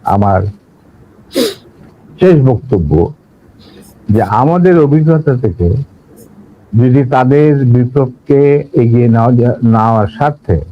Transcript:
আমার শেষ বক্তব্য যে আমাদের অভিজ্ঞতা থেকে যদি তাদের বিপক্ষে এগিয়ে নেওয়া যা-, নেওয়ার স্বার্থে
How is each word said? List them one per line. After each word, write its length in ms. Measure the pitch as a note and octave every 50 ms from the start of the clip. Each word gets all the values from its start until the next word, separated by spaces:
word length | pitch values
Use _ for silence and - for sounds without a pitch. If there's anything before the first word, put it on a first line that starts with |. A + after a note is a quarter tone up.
| _
আমার 380 | - F#2+ G2 G2+ G2+ G2 F#2+ G2 G2+ - - _ _ _ _ _ _ _ _ - _ _ _ - _ - - - G#4+ G4 - - - _ _ - - _ _ _ - - -
শেষ 140 | F3+ F#3 F3+
বক্তব্য 800 | D3+ C3 C3 B2+ G#2+ - - A#2+ G2 E2 D2 D2+ D#2+ E2 - - _ _ _ _ _ _ _ _ _ - - - - - - - _ - -
যে 120 | G2+ A2 G#2+
আমাদের 560 | F#2 G#2+ A2 B2+ D3+ E3+ F3+ F3 F#3 F3+ E3+
অভিজ্ঞতা 580 | D3+ C#3 C#3 D#3 D#3 D#3+ E3 D#3+ D#3 - C3
থেকে 320 | B2 B2+ A2 F2 - F2 F2 - B2+ C#3+ - - - _ _ - - - - - - - - - _ - _ - A2+
যদি 300 | B2 B2+ B2 C#3 C#3 B2
তাদের 460 | C3+ B2+ B2+ B2+ C#3 C#3+ D3+ D3+ D3
বিপক্ষে 1080 | C#3 C3+ B2 A#2+ B2 B2 A#2+ B2+ C#3+ C3+ B2+ - - _ - C#3+ C#3 C#3+ C#3+ C#3+ C#3+ D3 - -
এগিয়ে 360 | - A#2+ A#2 A#2 A#2+ A#2+ A#2+
নেওয়া 240 | A2+ A2+ A2+ A#2+ B2
যা-, 340 | A#2+ A#2+ B2 A#2+ - -
নেওয়ার 400 | A#2 A2+ A2+ A2 A2+ A2+ A2 G#2+
স্বার্থে 540 | G2 - - C#3+ D3+ D3 D3 _ - F2+ D2+ D2 E2+